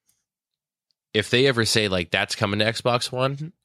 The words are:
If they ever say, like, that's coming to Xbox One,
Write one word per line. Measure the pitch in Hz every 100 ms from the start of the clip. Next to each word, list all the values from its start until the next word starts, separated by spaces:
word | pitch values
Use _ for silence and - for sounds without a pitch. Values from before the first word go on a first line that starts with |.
| _ _ _ _ _ _ _ _ _ _ _
If | 107 -
they | 123 139
ever | 117
say, | 107 113 104
like, | 92 85
that's | 98 104 -
coming | 101 104
to | 107
Xbox | 113 123 120 -
One, | 127 131 139 156 -